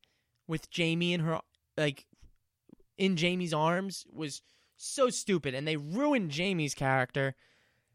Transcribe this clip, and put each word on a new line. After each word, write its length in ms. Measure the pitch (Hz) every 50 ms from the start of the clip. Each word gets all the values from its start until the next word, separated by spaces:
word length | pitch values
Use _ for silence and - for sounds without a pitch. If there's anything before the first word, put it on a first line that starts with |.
| _ _ _ _ _ _ _ _ _
with 220 | - 160 156 - - -
Jaime 380 | 175 170 165 165 170 175 175 175
in 60 | 175
her, 200 | 156 165 160 - - _ _ _ _ _ _ -
like, 260 | 151 147 139 - - _ _ _ - - _ _ _ _ _ _ _ _ - - _ _ _ -
in 180 | 196 190 185
Jaime's 380 | 156 165 175 180 185 180 165 160
arms 500 | 151 156 165 175 185 190 196 175 - - -
was 300 | - 160 160 143 139 - - _ _ _ _ _ _
so 320 | - - - - - 262 254
stupid, 460 | - - - - 196 165 - 143 127
and 120 | 135 147
they 100 | 156 160 151
ruined 580 | 143 151 170 233 285 294 285 247 190 156 139
Jaime's 380 | 151 175 202 190 165 151 139 -
character. 600 | - 139 135 131 135 127 - - 143 135 135 135 _ _ _ _ _ _ _ _ _ _ _ _